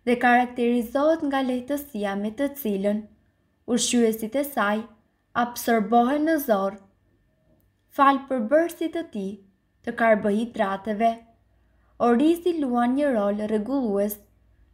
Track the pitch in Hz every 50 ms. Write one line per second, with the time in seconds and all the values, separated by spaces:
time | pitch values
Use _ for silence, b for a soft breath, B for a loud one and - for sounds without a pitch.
0 | _ 240 240 240 254 247 240 247 247 247 247 240 240 240 240 247 226 240 - 269
1 | 285 311 320 320 311 277 277 269 269 254 254 247 247 - 285 285 285 - - 208
2 | 202 196 196 202 208 214 214 - 285 277 277 - - 214 202 190 196 202 208 214
3 | 214 - _ _ _ _ _ _ _ _ _ _ _ - 247 226 - - 247 240
4 | 233 220 220 220 220 214 - 277 285 - - 247 202 202 214 220 226 - - _
5 | _ _ _ _ _ _ _ 240 240 233 - - - 247 233 226 202 196 240 240
6 | 240 254 285 294 302 320 320 294 277 - 208 190 196 196 214 - - _ _ _
7 | _ _ _ _ _ _ _ _ _ _ _ _ _ _ _ _ _ _ - 294
8 | 277 277 269 262 269 - 262 254 214 220 285 320 339 330 - - 339 320 - 339
9 | 330 - - 208 190 196 208 - - _ _ _ _ _ _ _ _ 233 233 -
10 | 233 226 214 202 214 208 202 220 233 233 - 220 208 196 196 190 - 220 208 202
11 | 226 226 226 226 - _ _ _ _ _ _ _ _ _ _ _ _ _ _ -
12 | 226 240 240 240 294 320 339 339 - 359 339 320 285 247 240 240 240 247 262 285
13 | 294 285 247 214 202 202 208 208 214 214 220 214 208 247 269 277 247 214 196 196
14 | 208 214 208 - - _ _ _ _ _ _ _ _ _